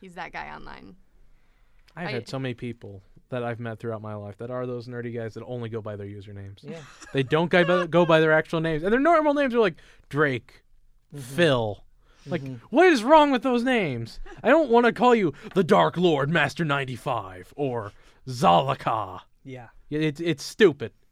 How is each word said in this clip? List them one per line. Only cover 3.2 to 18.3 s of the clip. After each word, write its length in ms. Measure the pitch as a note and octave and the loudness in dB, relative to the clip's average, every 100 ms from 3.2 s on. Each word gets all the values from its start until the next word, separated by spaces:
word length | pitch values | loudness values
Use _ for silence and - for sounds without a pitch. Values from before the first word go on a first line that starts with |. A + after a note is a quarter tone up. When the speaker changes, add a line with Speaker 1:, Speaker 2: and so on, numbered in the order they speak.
| _ | _
Speaker 2:
that 140 | B2+ | -8
I've 160 | A#2+ A2+ | -6 -6
met 180 | A#2 A2 | -8 -8
throughout 240 | A#2 A2 | -8 -8
my 120 | G#2+ | -10
life 220 | G#2+ G#2 G#2 | -10 -12 -12
that 120 | A#2+ | -10
are 160 | B2+ B2+ | -8 -6
those 220 | B2 A#2 | -8 -10
nerdy 260 | A#2+ A#2+ | -10 -8
guys 200 | A#2 A2+ | -8 -8
that 100 | A2 | -10
only 240 | A2+ B2 A#2 | -10 -10 -8
go 120 | A2+ | -8
by 160 | G#2+ G#2 | -8 -10
their 100 | G2+ | -12
usernames. 520 | G#2 G2 G2+ G2 G2 | -14 -16 -16 -16 -16
Speaker 3:
Yeah. 200 | C#3+ D#3+ C#3 - - | -16 -16 -16 -20 -6
Speaker 2:
They 100 | C3+ | -4
don't 280 | C3+ D3+ F3 | 0 0 2
go 140 | F3+ | 2
by, 220 | F3 F3+ F3 | 2 2 2
go 180 | E3 E3+ | 2 4
by 140 | D#3+ | 4
their 120 | D#3+ | 4
actual 280 | D#3 D#3+ E3 | 2 2 -2
names. 220 | D#3+ D#3 | -2 -2
And 100 | F3 | 0
their 80 | A#3 | 2
normal 320 | D4 E4+ D4+ | 4 4 2
names 200 | C#4+ C#4 | 0 0
are, 60 | A#3 | 2
like, 160 | G#3 D#3 - - _ | 2 0 -12 -20 _
Drake, 540 | C#3 D3+ B2 - _ _ _ _ _ _ | 0 0 0 -8 _ _ _ _ _ _
Speaker 3:
Mm-hmm. 80 | D3 B2 C#3 | -18 -8 0
Speaker 2:
Phil. 480 | E3+ B2+ A2 G2+ - _ _ _ - | 2 2 0 -6 -14 _ _ _ -10
Like, 160 | D#3 | -8
Speaker 3:
Mm-hmm. 120 | C3+ B2+ - | -8 -14 -2
Speaker 2:
what 160 | B3 F#4 | 4 6
is 180 | D4 | 6
wrong 260 | A3 D#4+ D4 | 6 6 6
with 120 | C4 | 2
those 200 | C4+ A#3+ | 0 0
names? 560 | A#3+ B3 F3 A#2+ A2+ - - - | 0 0 0 -4 -8 -12 -14 -4
I 60 | G3+ | 2
don't 220 | D4+ D4 | 4 6
wanna 220 | A#3 A#3+ | 4 4
call 220 | F3+ A#3+ | 4 4
you 200 | A#3 F3+ - G3+ | 4 2 -2 -4
the 80 | F3+ | 0
Dark 320 | D#3+ D3+ D#3 D#3 | 4 4 4 2
Lord, 340 | F3+ D3 C#3 | 2 4 2
Master 340 | E3 C#3 - | 2 0 0
ninety-five, 880 | E3 C#3+ C3 A#2+ - A#2+ F#2+ F2+ F2+ - | -2 -2 -4 -6 -4 -4 -6 -14 -16 -6
or 360 | C#3+ A#2+ G#2 - _ _ - | -4 -4 -8 -14 _ _ -14